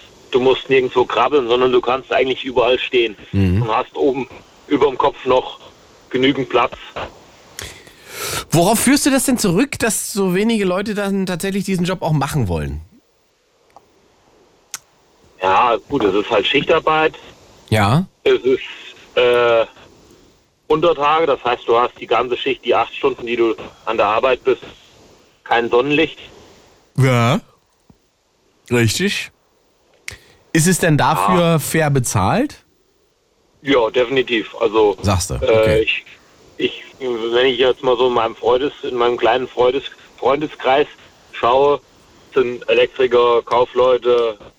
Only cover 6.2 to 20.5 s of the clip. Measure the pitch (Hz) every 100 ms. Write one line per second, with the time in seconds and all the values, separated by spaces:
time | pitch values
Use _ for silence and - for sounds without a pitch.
6.2 | 135 139 127 165 - - - - - -
7.2 | - - - - - - - - - -
8.2 | - - - 156 170 226 - 277 294 262
9.2 | - 240 202 170 277 - 247 - - 208
10.2 | 190 180 214 226 190 180 214 202 196 196
11.2 | 190 180 196 196 190 190 180 185 - 151
12.2 | 147 151 104 82 73 71 80 _ _ _
13.2 | _ _ _ _ _ - _ _ _ _
14.2 | _ _ _ _ _ - _ _ _ _
15.2 | _ - 92 95 120 117 - 139 104 98
16.2 | 101 113 98 135 - 165 151 156 156 -
17.2 | - - - - - 110 101 139 190 _
18.2 | - 127 127 127 - - - - - -
19.2 | 123 120 120 117 107 - - _ - _
20.2 | _ _ _